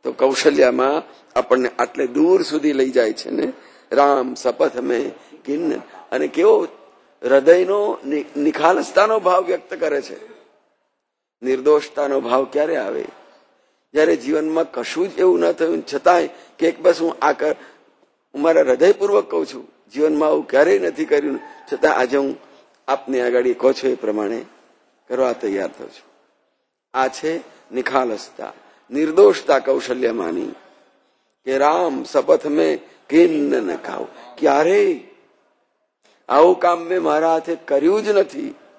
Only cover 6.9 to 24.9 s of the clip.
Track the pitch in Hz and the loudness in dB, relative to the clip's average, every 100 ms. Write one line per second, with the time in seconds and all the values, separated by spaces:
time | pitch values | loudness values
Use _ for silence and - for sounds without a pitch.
6.9 | _ _ _ - 135 135 180 185 208 208 | _ _ _ 2 4 6 4 4 0 -2
7.9 | 226 135 147 - 143 147 143 156 190 277 | -4 -6 -6 -6 -2 -2 2 2 2 0
8.9 | - 208 220 226 277 170 190 - - - | 0 2 2 2 0 0 -6 -6 -6 -4
9.9 | 143 - - - 113 _ _ _ _ _ | -4 -8 -18 -20 -20 _ _ _ _ _
10.9 | _ _ _ _ _ 127 131 135 151 143 | _ _ _ _ _ -4 0 2 2 0
11.9 | - 143 135 120 127 135 - 196 156 101 | -6 -2 -2 0 0 0 -2 -2 -2 -4
12.9 | 120 - - _ _ _ _ _ _ _ | -8 -10 -16 _ _ _ _ _ _ _
13.9 | 147 156 160 123 151 156 160 151 - 117 | 0 2 2 0 -4 -2 -2 -4 -6 -8
14.9 | 156 190 - 185 175 170 170 165 165 - | -4 -6 2 2 4 0 0 -2 -2 -6
15.9 | 143 180 175 143 - - _ 165 170 175 | -2 2 2 0 -8 -20 _ -2 2 2
16.9 | 165 165 - 151 - - - - _ _ | 2 0 0 -2 0 -2 -4 -10 _ _
17.9 | _ _ _ _ 139 156 165 147 127 170 | _ _ _ _ -4 2 2 2 4 4
18.9 | 196 202 202 185 175 156 135 - _ _ | 4 2 0 0 -6 -6 -10 -20 _ _
19.9 | 139 156 151 151 151 151 131 156 196 175 | -2 0 2 0 0 0 2 4 2 0
20.9 | 156 156 147 143 131 - - - 135 156 | -6 -2 0 0 -8 -12 -20 -10 -2 0
21.9 | 127 127 139 139 - - _ _ _ - | 0 0 -2 -2 -8 -16 _ _ _ -6
22.9 | 135 - 131 123 123 123 120 131 131 131 | -6 -4 -4 0 0 0 2 0 0 -2
23.9 | 123 107 104 101 117 - _ _ _ _ | -4 -4 -4 -4 -6 -12 _ _ _ _